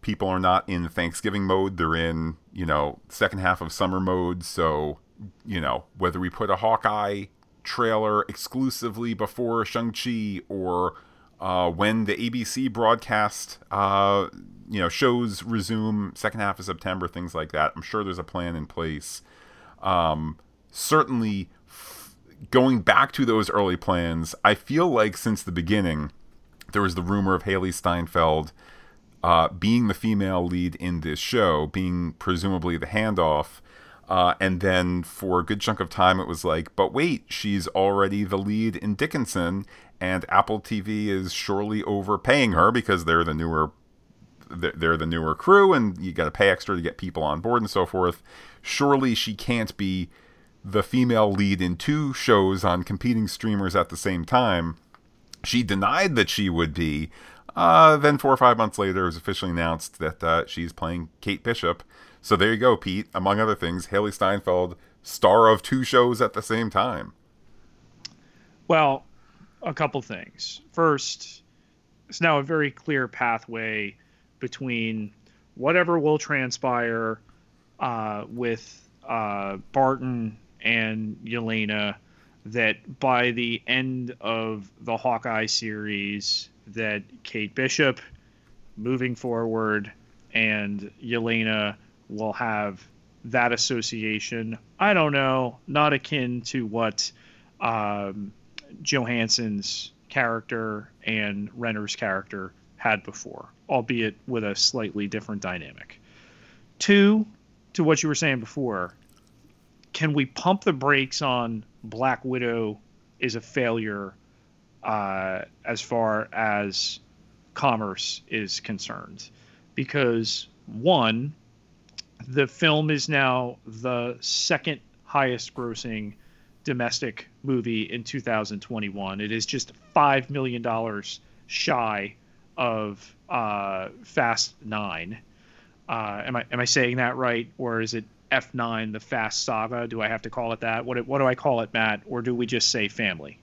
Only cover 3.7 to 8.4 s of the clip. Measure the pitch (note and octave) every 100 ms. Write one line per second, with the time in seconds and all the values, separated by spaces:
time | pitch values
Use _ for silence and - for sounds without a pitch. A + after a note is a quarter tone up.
3.7 | - F#2+ F#2 F#2+ F#2 F2 F2+ E2 - E2
4.7 | D2+ D2+ D2 _ - G#2 - - F#2+ D2
5.7 | A#1 - - F2+ F2+ F2+ - A2 F#2+ A2+
6.7 | A2 A2 G#2 G#2 G2+ G2+ _ _ _ -
7.7 | - A#2 A2 G#2+ G#2+ - G2